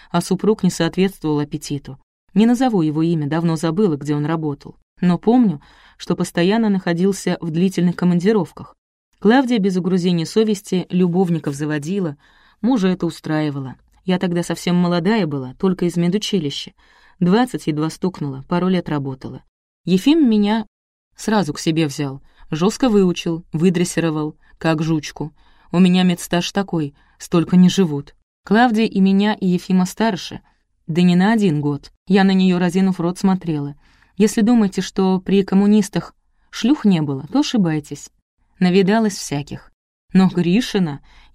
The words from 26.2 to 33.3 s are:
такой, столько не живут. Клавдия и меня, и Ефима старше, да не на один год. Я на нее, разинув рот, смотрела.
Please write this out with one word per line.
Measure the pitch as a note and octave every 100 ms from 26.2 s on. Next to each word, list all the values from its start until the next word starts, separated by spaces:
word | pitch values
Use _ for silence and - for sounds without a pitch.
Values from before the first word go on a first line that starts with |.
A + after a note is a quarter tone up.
| - F3 -
такой, | - G3 E3+ C#3+ - _ _
столько | - F3 D#3+ F3+
не | F3+
живут. | F#3 F3+ C#3+ C#3+ _ _ _ -
Клавдия | G#3 B3 G#3+ A3+
и | G3
меня, | F#3+ G3 G#3
и | G#3 F#3+
Ефима | F3+ - F#3 F3+
старше, | - A3+ G3 - - - _ _ _ -
да | D#3+
не | F3+ F3
на | G3
один | A3+ G3+ D3
год. | D3 C#3+ - _ -
Я | G3
на | G3
нее, | F#3+ F#3 F3+
разинув | F3+ F3+ F#3+ F#3
рот, | E3+ F3+
смотрела. | F#3+